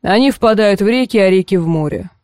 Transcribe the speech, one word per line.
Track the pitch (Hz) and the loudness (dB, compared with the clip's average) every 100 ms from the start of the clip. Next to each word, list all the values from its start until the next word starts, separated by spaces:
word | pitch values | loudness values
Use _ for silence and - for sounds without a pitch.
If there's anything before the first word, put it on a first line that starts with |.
«Они | - 202 269 | 0 2 2
впадают | 262 233 214 214 196 | 0 0 2 0 0
в | 202 | 0
реки, | 254 247 220 | 0 -2 0
а | 190 | 2
реки — | 190 180 185 | 2 0 -2
в | 165 | -2
море». | 165 151 - 185 _ | -2 -4 -6 -12 _